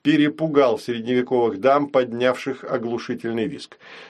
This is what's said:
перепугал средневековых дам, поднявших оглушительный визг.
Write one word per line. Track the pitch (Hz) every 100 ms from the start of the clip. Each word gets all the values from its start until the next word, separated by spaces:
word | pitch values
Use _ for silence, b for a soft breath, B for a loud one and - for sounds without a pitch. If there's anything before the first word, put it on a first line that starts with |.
перепугал | 143 156 151 151 160 143 127 110
средневековых | - 117 113 123 123 127 117 95
дам, | 127 143 143
поднявших | 131 123 117 127 123 139 127
оглушительный | - 120 117 117 - 123 117 117 104
визг. | - - - B B B